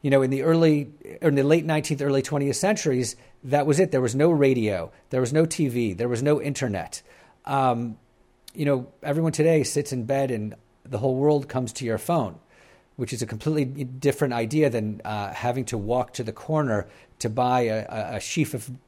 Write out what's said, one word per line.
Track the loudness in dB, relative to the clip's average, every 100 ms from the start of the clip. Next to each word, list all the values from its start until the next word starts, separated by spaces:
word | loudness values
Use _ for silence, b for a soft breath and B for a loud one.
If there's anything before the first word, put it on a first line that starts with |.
You | 4
know, | 4
in | 4
the | 0
early, | 2 6 6 4 -2 -12 -18 -2
in | 2 2
the |
late | 4 2
nineteenth, | 2 -2 -2 -2
early | 0 0
twentieth | 0 -2 -2 0
centuries, | 0 0 0 0 -2 -6 b b
that | -2 0 2
was | 4
it. | 4
There | 2
was | 0 4
no | 4
radio, | 6 4 4 0 -2 -6 b b
there | -2
was | 2
no | 2 2
T | 2 0
V, | 0 -2
there | -2 -2
was | 0
no | 2 0
internet. | -2 -4 -2 -4 -6 -14 b b b b -4
Um, | 0 2 0 -4 -10 _ _ _ _ -18 -4
you | 0
know, | 0 -2 _
everyone | -4 0 0
today | 2 4 4
sits | 2 -2 -2
in | -4 -2
bed | 0 0
and | -2 -6 -10 _ _
the | -8 -2
whole | 0 2
world | 2 2 0
comes | -4 -4
to | -6 -4
your | -4
phone, | 0 0 -2 -8 _ b b b b -10
which | -8
is | -6
a | -6
completely | -4 -2 0 -2 -4
different | -10 -2 0 2 0
idea | 0 -2 2 2
than, | 2 -4 -6 -6
uh, | -6 -6
having | -4 -4 -2 -4
to | -6
walk | -2 -2 -2
to | -6
the | -8
corner | -8 -2 0 2 0 -4 B B _
to | -4
buy | 0 2 2
a, | 2 -2 -4
a, | -8 -6 -8
a |
sheaf | -6 -2 -2 -4
of | -10 -16